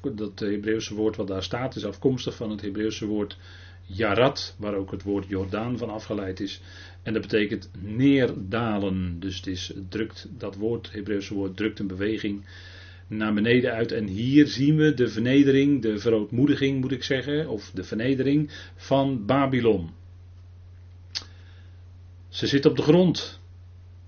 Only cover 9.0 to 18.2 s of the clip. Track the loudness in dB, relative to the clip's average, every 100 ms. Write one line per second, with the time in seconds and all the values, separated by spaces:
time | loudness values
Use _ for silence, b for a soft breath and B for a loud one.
9 | -2 -4 -6 -6 -6 -8 -8 -10 -8 -6
10 | -6 -8 -16 -12 -12 -6 -4 -4 -6 -10
11 | -4 -4 -4 -4 -4 -2 -4 -2 -6 -4
12 | -2 -2 -4 -6 -10 B B B B B
13 | B -4 0 2 4 4 4 0 -2 -2
14 | -4 -2 4 6 6 4 2 6 4 4
15 | 2 2 4 6 8 6 6 4 2 0
16 | 2 2 2 2 2 4 2 0 -2 -4
17 | -2 -2 0 -2 -2 -6 -8 -10 -6 -2
18 | 0 2